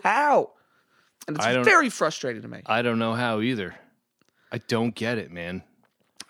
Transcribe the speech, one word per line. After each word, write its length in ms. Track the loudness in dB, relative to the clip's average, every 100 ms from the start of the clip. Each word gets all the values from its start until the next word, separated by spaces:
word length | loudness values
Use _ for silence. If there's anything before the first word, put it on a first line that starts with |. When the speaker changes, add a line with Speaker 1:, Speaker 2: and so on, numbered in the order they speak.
Speaker 1:
how. 480 | 4 2 4 4 2 _ _ _ _ _ _ _ -10
And 80 | -2
it's 80 | 2
Speaker 2:
I 80 |
don't 100 | 4
Speaker 1:
very 260 | 6 6 4
frustrating 520 | 0 -2 -2 -8 -8
to 80 | -12
me. 140 | -14 -2
Speaker 2:
I 160 | 0
don't 180 | 2 2
know 140 | 0
how 260 | 0 0 0
either. 360 | 0 -2 -6 -10 _ _ _ _ _ _ _
I 60 | -10
don't 360 | -4 -2 -2
get 240 | -2 -4 -4
it, 140 | -8
man. 320 | -10 -8 -10 -12 _ _ _ _ _